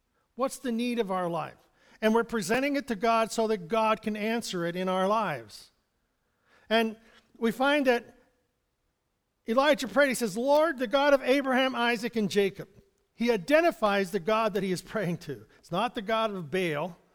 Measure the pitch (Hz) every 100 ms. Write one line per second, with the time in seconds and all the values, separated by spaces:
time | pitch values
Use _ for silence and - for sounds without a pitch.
0 | _ _ _ - 254 - 262 226 247 240
1 | 208 185 180 165 143 117 _ _ _ -
2 | 220 226 226 226 175 233 277 277 - 214
3 | 226 226 226 - 220 220 165 226 220 220
4 | 220 214 208 233 233 185 170 175 185 185
5 | 190 220 202 139 110 - - _ _ _
6 | _ _ _ _ _ _ - 220 226 220
7 | _ _ _ - 226 - 269 294 262 240
8 | - - _ _ _ _ _ _ _ _
9 | _ _ _ _ - 226 285 285 233 254
10 | 285 247 233 185 262 294 320 269 247 277
11 | 285 277 262 277 269 254 262 240 233 240
12 | 226 226 208 202 196 - - _ _ _
13 | _ - 233 226 165 302 339 311 214 202
14 | 190 202 160 214 226 196 190 180 - -
15 | 156 170 - 120 104 _ - 170 233 -
16 | 202 220 220 196 156 185 180 147 175 175
17 | _